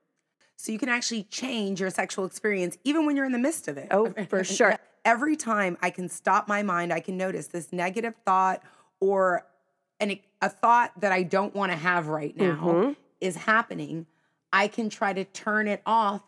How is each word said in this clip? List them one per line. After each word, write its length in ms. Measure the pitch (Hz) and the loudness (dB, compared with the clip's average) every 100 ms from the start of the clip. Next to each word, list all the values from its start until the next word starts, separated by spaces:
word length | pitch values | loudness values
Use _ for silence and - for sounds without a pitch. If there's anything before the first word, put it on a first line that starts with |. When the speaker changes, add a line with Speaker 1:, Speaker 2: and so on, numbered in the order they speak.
| _ _ _ _ _ - | _ _ _ _ _ -14
Speaker 1:
So 160 | - | -8
you 80 | 220 | -4
can 80 | 277 | -2
actually 360 | 240 240 233 | -2 -2 -6
change 580 | 196 - 254 240 196 190 | -6 -8 -6 -4 -2 -2
your 80 | 190 | -2
sexual 340 | 190 190 - | -2 -4 -4
experience 540 | 190 - 214 196 180 - 262 | -6 -4 -2 0 -2 -4 -2
even 200 | 311 302 | 2 2
when 120 | 285 | 0
you're 80 | 269 | 0
in 80 | |
the 40 | 247 | 0
midst 300 | 269 330 - | 0 -2 -6
of 100 | 143 | -10
it. 120 | 135 | 0
Speaker 2:
Oh, 220 | 196 226 180 | 2 2 0
Speaker 1:
<laughs> 100 | 185 | -4
Speaker 2:
for 160 | 196 185 | -2 -2
sure. 320 | 196 214 - - _ | 2 4 4 -4 _
Speaker 1:
Every 320 | 220 233 302 302 | 2 2 2 -2
time 420 | 233 208 190 175 | 0 0 0 0
I 80 | 185 | -4
can 180 | 180 175 | -4 -8
stop 400 | - - 196 208 | -4 0 0 2
my 160 | 208 | -2
mind, 300 | 208 175 175 | 0 0 0
I 80 | 165 | -2
can 160 | - 185 | -4 -4
notice 300 | 185 170 147 | -4 -4 -6
this 260 | 175 165 | -8 -6
negative 400 | 175 180 190 233 226 - | -4 -2 -2 -6 -6 2
thought 380 | 190 185 185 - - _ _ | 4 4 0 -6 -20 _ _
or 440 | 190 196 185 170 - _ _ _ _ _ | 2 4 4 2 -2 _ _ _ _ _
an, 200 | 208 196 _ _ | -4 -4 _ _
a 60 | 196 | -4
thought 440 | - 233 240 240 180 | 2 4 4 4 0
that 100 | 202 | 0
I 120 | 185 | 2
don't 300 | 175 190 202 | 2 0 0
wanna 220 | 202 190 170 | -2 -2 0
have 320 | 175 175 156 | 0 0 0
right 280 | 156 151 - | -4 -4 0
now 180 | 185 151 | 0 2
Speaker 2:
Mm-hmm. 280 | 170 170 247 285 _ _ | 2 4 2 -2 _ _
Speaker 1:
is 160 | 185 175 | -6 -4
happening. 720 | - 220 226 180 147 160 165 _ _ _ _ 190 | 0 2 0 -6 -8 -8 -10 _ _ _ _ 0
I 120 | 208 | 0
can 200 | 226 214 | -2 -6
try 240 | - 202 | -2 -2
to 100 | 190 190 | -2 -6
turn 420 | - - 214 208 | -8 -2 0 0
it 140 | 196 | -2
off. 380 | - 226 208 202 | 0 2 2 -2